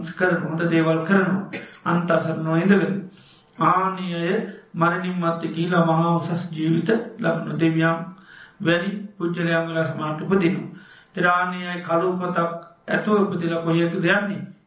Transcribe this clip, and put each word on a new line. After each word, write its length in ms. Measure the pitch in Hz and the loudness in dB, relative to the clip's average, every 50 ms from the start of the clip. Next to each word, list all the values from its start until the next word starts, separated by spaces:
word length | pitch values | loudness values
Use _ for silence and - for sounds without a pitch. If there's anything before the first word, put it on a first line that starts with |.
| - - | -6 -6
කරන 280 | - - 180 180 170 - | -2 0 2 2 2 0
හොඳ 220 | - - 160 165 170 | -2 -2 -2 -2 0
දේවල් 360 | 170 165 165 160 160 160 160 | 2 4 4 4 4 2 0
කරනවා. 480 | - 196 196 196 180 165 190 - - - - - - - - - | 2 2 4 4 4 2 0 -2 -4 -6 -10 -12 -12 -14 -16 -8
අන්ත 300 | - 143 170 175 170 - | -2 0 0 0 2 2
අසරණව 460 | 165 - - 160 156 156 160 160 165 | 2 2 2 0 -4 -2 -2 0 2
ඉඳගෙන. 380 | 165 190 196 196 190 160 - - - - - - - - - - - _ _ _ | 2 4 4 4 4 4 0 -2 -6 -8 -12 -18 -20 -20 -20 -20 -20 _ _ _
ආනි 480 | - 160 165 180 185 185 185 180 180 185 175 170 | 0 2 2 2 2 0 0 -2 -4 -4 -4 -4
අය 180 | 170 170 175 208 226 - - - - - _ | -2 -2 0 0 0 -2 -4 -10 -16 -18 _
මරණින් 460 | - 170 165 175 175 180 180 180 185 | -2 0 0 0 0 0 -4 -4 -2
මත්තේ 340 | 180 170 165 165 - 160 156 | -2 0 -2 -2 -2 -4 -6
ගිහිලා 340 | 156 165 170 175 180 170 160 | -4 -2 -2 2 2 4 4
මහා 300 | 160 160 165 165 170 170 | 4 4 2 2 2 2
උසස් 280 | 165 - - 170 - - - | 0 0 -2 -4 -4 -6 -6
ජීවිත 400 | 156 156 156 160 165 170 175 220 226 226 - - - | -6 -2 0 2 2 2 2 2 0 0 0 -6 -8
ලබන 420 | - 165 165 165 160 - 151 147 | -4 -2 0 0 -2 -4 -4 -2
දෙවියන් 420 | 147 165 165 160 160 160 165 165 165 170 - - - - - - - - - _ | 2 2 2 2 2 2 2 0 -2 -4 -10 -14 -20 -20 -20 -20 -20 -20 -20 _
වැනි 320 | - - 165 170 175 185 202 - - - - | -4 0 2 2 2 0 -2 -6 -6 -10 -12
පුජ්‍යලයන් 540 | - - 170 170 170 175 170 170 165 165 165 | -8 -6 -4 -4 -2 -2 0 0 0 0 0
වල 140 | 165 160 160 | 0 -2 -2
සමානට 400 | 160 - - 156 151 151 156 156 | -2 -2 -2 -4 -4 -4 -4 -4
උපදිනවා. 480 | 165 160 196 196 170 170 - - - - - - - - - - - | -2 0 2 2 4 2 0 0 -6 -10 -12 -16 -20 -20 -20 -20 -20
ඉතින් 200 | _ - 180 175 | _ -4 0 2
ආනි 320 | 180 180 180 180 180 185 180 180 | 2 2 2 0 -2 -4 -6 -6
අය 180 | 175 175 175 | -6 -8 -6
කළු 260 | 175 160 165 165 180 185 | -4 0 0 2 2 2
උපතක් 280 | 180 185 180 170 175 170 170 170 - - - - - _ - | 0 -2 -2 -2 0 0 -2 -2 -4 -8 -12 -16 -20 _ -6
ඇතුව 340 | - - - - 214 214 202 | -4 -2 -2 2 2 4 4
උපදිලා 440 | 190 - 170 165 165 165 165 165 165 | 4 2 0 -2 -2 -2 -2 -2 0
කොහේද 300 | 165 165 170 170 170 - | 0 2 2 2 0 0
යන්නේ? 460 | - 165 175 196 208 208 196 - - - - - _ _ | 0 2 2 2 2 0 -2 -6 -6 -8 -12 -14 _ _